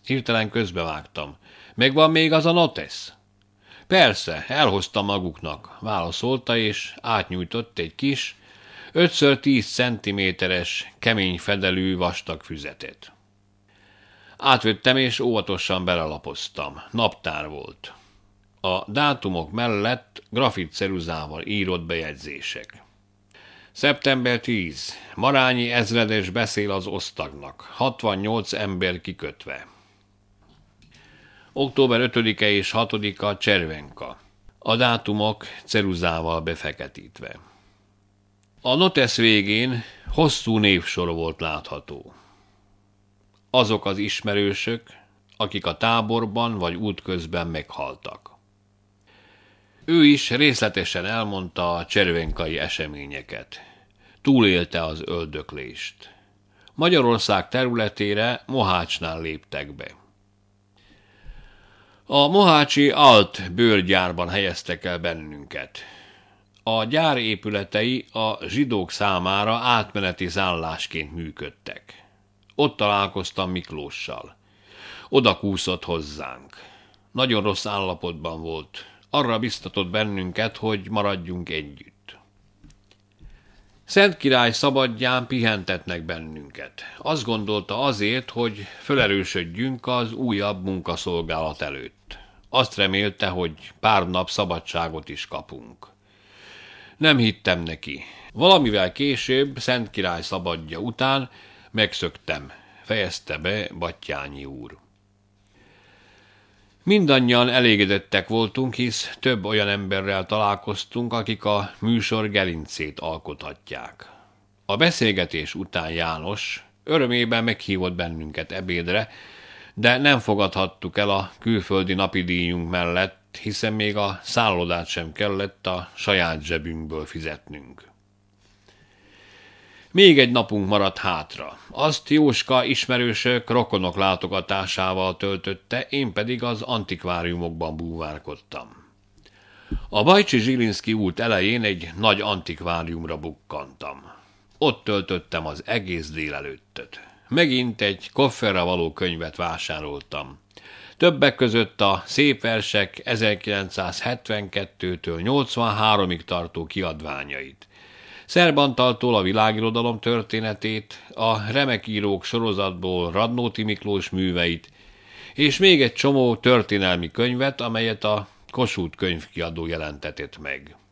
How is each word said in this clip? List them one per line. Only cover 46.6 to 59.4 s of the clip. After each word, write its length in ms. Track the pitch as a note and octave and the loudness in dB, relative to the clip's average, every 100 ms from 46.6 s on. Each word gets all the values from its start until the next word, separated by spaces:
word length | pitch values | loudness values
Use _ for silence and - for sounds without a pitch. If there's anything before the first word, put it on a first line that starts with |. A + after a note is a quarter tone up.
| E2+ | -4
útközben 720 | F2 G#2+ F2+ - F2+ D#2+ F2 E2+ | -2 -4 -6 -6 -6 -4 -4 -4
meghaltak. 880 | D#2+ C#2+ - C2+ C2 - - - _ _ _ _ _ _ _ _ _ _ _ _ _ _ _ | -6 -8 -10 -10 -10 -16 -16 -20 _ _ _ _ _ _ _ _ _ _ _ _ _ _ _
Ő 200 | - E3 | 2 8
is 260 | D3 C#3+ - | 8 8 2
részletesen 760 | A#2+ D3 B2 A2 G2 F2 F#2 F#2 | 4 4 4 0 0 -2 -4 -2
elmondta 680 | A2+ G#2+ G2 F2+ - F2 | -2 -4 -4 -6 -2 -2
a 120 | E2+ E2+ | -2 0
cservenkai 720 | G#2 F#2 E2+ D#2+ D#2 D#2+ D#2+ | 2 2 2 -2 -4 -4 -4
eseményeket. 1000 | D2+ - D#2 D2 C#2+ C#2 - A1 - - - - _ _ _ _ | -4 -4 -6 -8 -12 -14 -12 -16 -14 -20 -20 -20 _ _ _ _
Túlélte 600 | - C3 G#2+ F2+ E2+ E2+ | 4 6 6 4 0 -2
az 180 | D#2+ D#2 | -4 -6
öldöklést. 1120 | - E2+ D#2+ D2+ D2+ D2 B1+ - - _ - _ _ _ _ _ _ | -6 -6 -6 -10 -10 -12 -12 -12 -14 _ -20 _ _ _ _ _ _
Magyarország 760 | - E3 E3+ A#2+ A2+ - G2 - | 0 4 6 6 4 2 0 2
területére 920 | B2+ B2+ A#2 G#2 - G#2 G#2 A2+ B2 - | 0 0 0 -2 0 -2 0 0 -2 -4
Mohácsnál 720 | C3 G2 F2+ E2+ - E2 E2 | 0 2 2 0 -4 -6 -6
léptek 540 | E2 D#2 | -8 -8